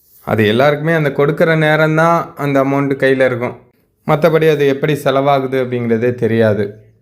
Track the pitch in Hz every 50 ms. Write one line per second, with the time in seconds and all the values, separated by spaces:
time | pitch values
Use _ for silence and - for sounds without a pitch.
0 | _ _ _ _ _ - 107 110 110 104 110 117 135 151 147 143 147 165 165 160
1 | 151 143 135 - 143 151 156 156 180 165 160 160 156 151 156 151 156 156 156 156
2 | 165 170 170 170 - - - - 139 143 139 139 135 139 139 139 143 139 139 139
3 | 139 131 135 131 131 127 123 113 123 120 117 - _ _ _ _ _ _ _ _
4 | _ - 156 147 156 170 156 160 156 160 151 143 143 139 139 139 - 151 147 143
5 | - 139 131 135 139 143 139 139 131 127 131 131 127 120 123 120 120 117 117 110
6 | 117 123 120 - 117 110 113 113 113 110 104 104 104 - - - - _ _ _